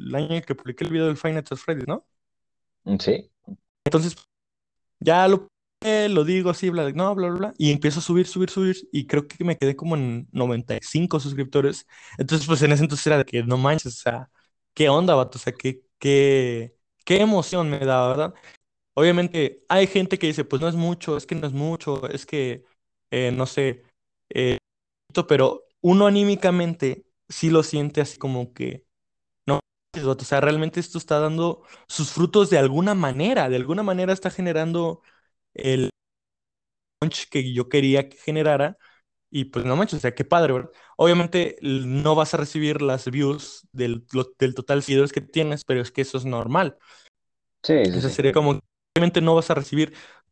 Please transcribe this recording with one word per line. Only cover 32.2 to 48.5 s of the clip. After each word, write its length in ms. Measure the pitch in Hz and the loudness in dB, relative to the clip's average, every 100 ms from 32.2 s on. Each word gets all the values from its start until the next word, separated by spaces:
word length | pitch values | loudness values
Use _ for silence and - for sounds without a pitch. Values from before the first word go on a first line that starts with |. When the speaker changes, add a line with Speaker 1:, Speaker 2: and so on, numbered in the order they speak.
| 170 214 196 | 2 4 6
Speaker 1:
de 80 | 160 | 4
alguna 360 | 135 143 190 | 4 2 0
manera, 540 | 202 143 131 190 254 131 | 0 -2 0 0 2 0
de 80 | 127 | 0
alguna 260 | 131 180 | -2 -4
manera 300 | 208 185 185 | -2 -2 -2
está 180 | 185 185 | -2 -4
generando 720 | - 180 160 165 170 165 170 _ _ _ _ _ | -6 -4 -2 -2 -2 -4 -6 _ _ _ _ _
el 360 | - 131 131 - - _ _ _ _ _ _ _ _ _ - | -8 -2 0 -2 -6 _ _ _ _ _ _ _ _ _ -6
punch 280 | 156 - - | -6 -6 -6
que 220 | 147 127 | -4 -4
yo 160 | 123 123 | -4 0
quería 400 | 143 135 139 135 | 2 4 2 0
que 80 | - | -8
generara", 600 | - 156 156 143 147 202 _ _ _ _ _ | -6 0 2 2 0 -4 _ _ _ _ _
y 160 | 143 135 | -6 -4
pues 180 | 120 123 | -4 -2
no 100 | 143 | -2
manches, 220 | 214 160 | -2 -2
o 20 | |
sea, 120 | 123 | -4
qué 100 | - | -4
padre, 280 | - 170 156 | 0 2 2
¿verdad? 160 | 127 - - _ - | 0 -4 -16 _ 2
Obviamente, 600 | 170 175 170 180 165 - | 4 4 2 0 -2 -4
l-, 240 | 139 135 127 | -4 -4 -2
no 280 | 135 147 | -2 2
vas 200 | 156 156 | 2 2
a 40 | 151 | -2
recibir 440 | 147 156 151 147 | -4 -2 -2 0
las 280 | 139 131 127 | -2 -2 -4
views 580 | 131 139 147 - - _ | -2 -2 -2 -8 -20 _
del, 340 | 127 120 117 120 | -4 -4 -4 -4
lo-, 200 | 127 127 - | -4 -4 -2
del 160 | 131 | -2
total 240 | 123 123 143 | -2 -2 -2
de 40 | |
seguidores 300 | 139 135 143 | 2 2 2
que 80 | 143 | 0
tienes, 420 | 147 160 156 147 | -4 -2 -2 -4
pero 160 | - 127 | -2 -4
es 100 | 120 | -2
que 100 | - | -4
eso 160 | 135 131 | -4 -4
es 60 | |
normal. 540 | 131 117 117 160 165 - _ - _ _ _ _ _ _ | -6 -6 -2 0 0 -4 _ -20 _ _ _ _ _ _
Speaker 2:
Sí, 280 | - 156 98 | 0 2 4
sí, 80 | 90 | 0
Speaker 1:
Eso 80 | 131 | -4
Speaker 2:
sí. 20 | - | 0
Speaker 1:
sería 160 | 135 | 2
como, 280 | 156 147 | 2 2